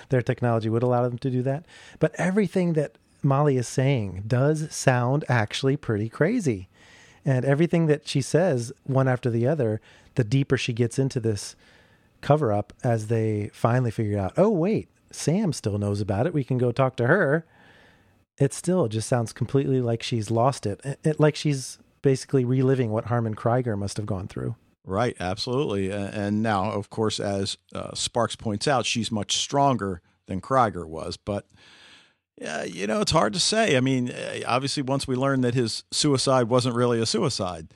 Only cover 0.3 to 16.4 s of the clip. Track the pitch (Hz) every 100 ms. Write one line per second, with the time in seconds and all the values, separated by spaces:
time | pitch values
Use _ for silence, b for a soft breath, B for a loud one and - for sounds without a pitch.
0.3 | 120 120 117 110 113 123 123 123 120 139
1.3 | 127 123 139 - B B B 160 - 170
2.3 | 190 196 190 175 156 139 - _ _ 143
3.3 | 135 147 127 117 - 131 139 101 92 107
4.3 | 123 139 156 156 - - 123 123 143 -
5.3 | 123 107 - 135 143 - 107 110 - 156
6.3 | 247 165 101 92 B B B B B -
7.3 | 131 135 139 170 170 165 147 - 147 127
8.3 | 147 185 127 117 - - 131 131 127 127
9.3 | 113 120 160 117 107 b b b - 107
10.3 | 135 139 127 - 117 120 - 135 127 113
11.3 | 104 - - b b b b b _ -
12.3 | 151 135 104 104 - 127 117 107 117 110
13.3 | 107 104 - 120 123 123 107 107 104 95
14.3 | - 196 196 175 196 92 _ _ - -
15.3 | 175 214 - 107 101 104 101 101 101 147
16.3 | 156